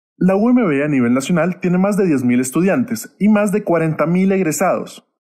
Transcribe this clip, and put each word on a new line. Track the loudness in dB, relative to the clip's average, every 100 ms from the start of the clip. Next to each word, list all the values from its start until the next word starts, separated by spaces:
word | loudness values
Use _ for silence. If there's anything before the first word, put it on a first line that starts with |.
| _ -2
La | 0 2
U | 2
M | 2 2
B | 0
a | 0
nivel | 0 0
nacional | 0 0 0 -2 -2
tiene | -2 0
más | 0 0
de | 0
diez | 0
mil | 0 0
estudiantes | -2 0 0 0 -2 -6 -10 -2
y | 2
más | 2 2
de | -2 0
cuarenta | 0 0 -2 0
mil | 2 2
egresados. | 0 0 0 0 -2 -6 -16 _ _